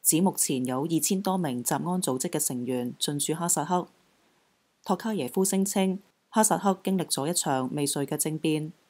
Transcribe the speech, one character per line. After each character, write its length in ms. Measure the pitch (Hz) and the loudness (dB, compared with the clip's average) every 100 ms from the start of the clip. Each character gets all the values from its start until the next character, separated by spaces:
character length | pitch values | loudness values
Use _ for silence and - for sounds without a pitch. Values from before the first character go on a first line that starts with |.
指 200 | - 160 | 2 4
目 120 | 185 160 | 4 2
前 280 | - 139 | -2 0
有 180 | 127 127 156 | -2 -2 0
二 120 | 165 | 0
千 200 | - 190 | 2 0
多 160 | 196 190 | 0 -2
名 240 | 165 123 | -2 -2
集 140 | 120 | -2
安 80 | 143 | -2
組 180 | 151 185 | -2 -2
織 280 | 180 131 170 | 0 -2 -2
嘅 80 | 160 | -2
成 260 | - 127 | -2 -4
員 300 | 123 127 123 131 | -4 -2 -4 -4
進 180 | - 147 | -4 -2
駐 160 | - | -2
哈 140 | 160 170 | -2 0
薩 160 | 160 | 0
克。 240 | 151 180 - _ _ _ _ _ _ _ _ _ | 2 0 -2 _ _ _ _ _ _ _ _ _
托 100 | - | -4
卡 180 | 185 226 | -2 -2
耶 140 | 214 127 | -4 -2
夫 180 | - | 0
聲 200 | 190 190 | 2 2
稱， 340 | 190 202 190 185 - _ _ | 0 2 0 0 -8 _ _
哈 120 | - | 2
薩 120 | 220 175 | 4 4
克 220 | 196 190 | 2 0
經 120 | - 190 | 0 0
歷 80 | 165 | 0
咗 200 | - 139 | -2 0
一 40 | |
場 360 | 180 - 135 131 | 0 0 0 0
未 100 | 143 | 0
遂 220 | 143 147 139 | -2 0 -2
嘅 100 | 151 | 0
政 220 | 160 156 | -2 0
變 340 | 156 151 151 - _ | 0 0 -2 -10 _